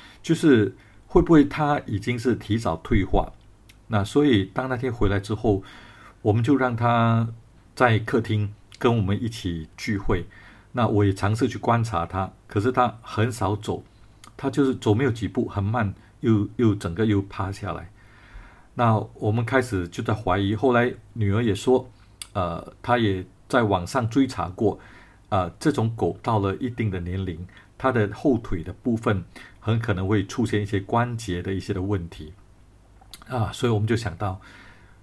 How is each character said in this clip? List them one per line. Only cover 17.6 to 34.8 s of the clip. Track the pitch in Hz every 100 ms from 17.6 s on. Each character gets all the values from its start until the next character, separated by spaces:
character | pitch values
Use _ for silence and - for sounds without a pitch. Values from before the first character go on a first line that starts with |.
| 98
来。 | 80 82 - - - - - - - - -
那 | 117 110 104 -
我 | 110
们 | 110
开 | 117 131
始 | 123 98 85
就 | -
在 | 117
怀 | 110 - 92
疑， | 98 107
后 | 135
来 | 120 120 - -
女 | 117 101
儿 | 104
也 | 120
说， | 95 - 127 123 - - - -
呃， | 101 87 82 - -
她 | - 123
也 | 110 92 90 - -
在 | 131
网 | 110 95 85
上 | 135 117
追 | 135 127
查 | - 82
过， | - 107 85 - - - - -
呃， | 101 87 -
这 | 156
种 | 120 113 113
狗 | 87 -
到 | - 113
了 | 98 95
一 | 127
定 | 117 110
的 | 90
年 | 87 95 92
龄， | 82 90 - - -
它 | 131
的 | 120 101
后 | - 151 117
腿 | - 95
的 | 80
部 | - 123 113
分 | 117 98 82 - - -
很 | 110 113
可 | 113
能 | 90 95
会 | 107 98
出 | - 113
现 | 104
一 | 104
些 | 98
关 | 98 117 120 117
节 | - 87
的 | 90
一 | 95
些 | 90
的 | 92
问 | 95 101 85
题。 | - 78 - - - - _ _ - - - -
啊， | 127 104
所 | - 123
以 |
我 | 107
们 | 110
就 | 110
想 | 98 82
到， | 101 95 - - - -